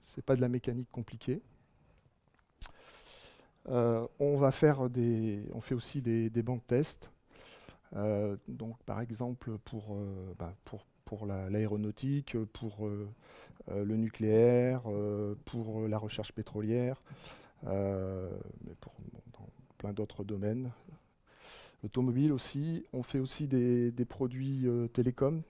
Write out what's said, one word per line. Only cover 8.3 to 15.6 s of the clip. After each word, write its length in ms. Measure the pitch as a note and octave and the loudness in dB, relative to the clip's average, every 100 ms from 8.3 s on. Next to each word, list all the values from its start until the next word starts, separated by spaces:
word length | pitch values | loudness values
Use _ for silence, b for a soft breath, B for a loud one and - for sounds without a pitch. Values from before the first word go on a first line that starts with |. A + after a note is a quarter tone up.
| G2 - | -4 -8
donc 340 | A#2+ A2+ A#2 | -10 -10 -10
par 180 | - G#2 | -8 -6
exemple 560 | A#2 A2 B2 B2 A#2+ G#2+ | -6 -6 -6 -6 -8 -8
pour, 360 | - A2+ G#2+ | -8 -12 -8
euh, 400 | G2+ G2+ F#2+ F#2 E2+ | -8 -6 -8 -10 -10
bah, 180 | E2+ F#2+ | -10 -12
pour, 200 | - G#2 - _ | -14 -16 -16 _
pour 200 | - G#2 | -12 -8
la, 240 | G#2 G2 F#2+ | -6 -4 -2
l'aéronautique, 840 | G#2 G#2+ G#2 G#2+ G#2 C3+ C#3+ C#3 A#2 G#2+ | 0 0 0 -2 -4 -2 -2 -2 -4 -4
pour, 320 | - A2+ G2+ | -6 -10 -6
euh, 240 | G#2+ G2+ G#2 A2+ B B B B - | -6 -4 -8 -12 B B B B -6
euh, 140 | G2+ | -2
le 120 | G2+ A2 | 0 2
nucléaire, 840 | A2+ - G#2+ A2 A#2+ B2 B2 B2+ A2+ | 0 0 6 8 10 8 4 2 -2
euh, 500 | G#2 G#2 G#2 G#2 G#2 | -2 -2 -2 -2 -6
pour, 380 | - A#2+ | -6 -6